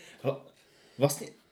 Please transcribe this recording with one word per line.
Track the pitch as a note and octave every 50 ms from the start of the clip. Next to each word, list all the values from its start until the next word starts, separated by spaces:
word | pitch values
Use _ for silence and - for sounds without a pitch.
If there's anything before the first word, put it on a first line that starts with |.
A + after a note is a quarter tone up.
| - - - - -
hla-, | C3+ - - - - - - - - - - - - - -
vlastně | C3 C#3+ - - - - - - - _